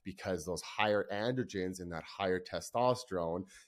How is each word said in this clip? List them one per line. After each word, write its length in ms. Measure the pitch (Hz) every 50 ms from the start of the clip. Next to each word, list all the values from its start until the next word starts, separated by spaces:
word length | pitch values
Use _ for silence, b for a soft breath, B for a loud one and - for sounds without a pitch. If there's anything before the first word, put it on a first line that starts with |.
| -
because 420 | 95 92 - - 101 90 82 -
those 160 | 90 85 -
higher 460 | - - - - 107 107 104 101 - -
androgens 680 | 101 101 110 123 127 127 110 95 104 95 90 92 92 92
and 120 | 90 85
that 120 | 85 80 -
higher 360 | - - - 101 92 92 90
testosterone 1040 | - - 92 82 - - - 120 123 127 123 123 - - 95 87 82 82 85 92 92 B B B B